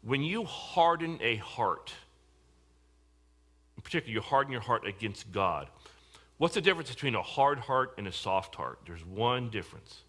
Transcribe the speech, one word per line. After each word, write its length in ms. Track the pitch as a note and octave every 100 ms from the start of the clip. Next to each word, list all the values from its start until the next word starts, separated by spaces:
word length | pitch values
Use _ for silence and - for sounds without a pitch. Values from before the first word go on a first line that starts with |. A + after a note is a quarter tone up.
When 200 | A2 C3+
you 220 | D3+ G#3
harden 720 | G#3 - - - E3+ E3+ E3 D#3+
a 140 | A#2 A2
heart, 560 | F#2+ - G#2+ E2+ - - - _ _ _ _ _ _ _ _ _ _ _ _ _ _ _ _ -
in 60 |
particular, 300 | - E3+ D3
you 80 | A2
harden 320 | - C#3 C#3
your 80 | B2+
heart 260 | G#2+ A#2 -
against 440 | G2 A2 G2 -
God, 360 | G2 F#2+ D#2 C#2+ - - - - - - _
what's 180 | E3
the 60 | G#3
difference 300 | F3+ F3+ D3+
between 240 | A#2+ C#3+
a 80 | A2
hard 360 | F2 - C#3 C#3+
heart 340 | A#2 C3 C3 -
and 80 | G2+
a 60 |
soft 440 | F2+ G2+ F#2+ F#2+ -
heart? 240 | B1+ B1+ -
There's 180 | E2+
one 460 | E2 F#2+ A#2 B2 B2
difference. 520 | G#2+ - - - -